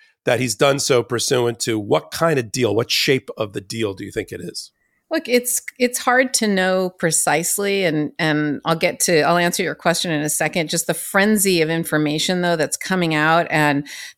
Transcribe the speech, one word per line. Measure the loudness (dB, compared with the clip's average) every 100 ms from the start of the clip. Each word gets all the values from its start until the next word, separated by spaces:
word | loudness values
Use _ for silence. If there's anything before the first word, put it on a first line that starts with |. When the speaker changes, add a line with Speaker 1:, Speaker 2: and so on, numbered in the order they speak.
| _ _
Speaker 1:
that | -2 0
he's | 0 2
done | 2 2
so | 2 0
pursuant | 0 -2 0 0 0 -2
to | -2 -2
what | 0 0 -2
kind | -2 0 0
of | -2
deal, | -2 0
what | 0 0
shape | -2 2 0 -2 -8
of | -6
the | -8
deal | -8 -4 -4
do | -4
you | -8
think | -8 -8
it | -10
is? | -12 -14 -16 _ _ _ -6
Speaker 2:
Look, | -6 0
it's, | -2 0 -6 -6 -2
it's | -2 0
hard | 0 2 2
to | 0 0
know | 2 2 0 -2
precisely, | -2 -2 0 0 0 -2 -2 -2 0
and, | 0 0 -2 -2
and | 0 0 0 -2
I'll | -2 0
get | 0 0
to, | 2 2
I'll | 4 2
answer | 2 0
your | -4
question | -2 0 0 0
in | -2
a | -2
second. | -2 -2 -2 -2
Just | -2 -2
the |
frenzy | -4 -2 2 4 4 4 2
of | 2
information, | 0 0 0 0 0 -2 0
though, | 0
that's | 0 -2 -4
coming | -4 0 0
out | 2 4 2 2
and | 2 2 2 -4 -12 -12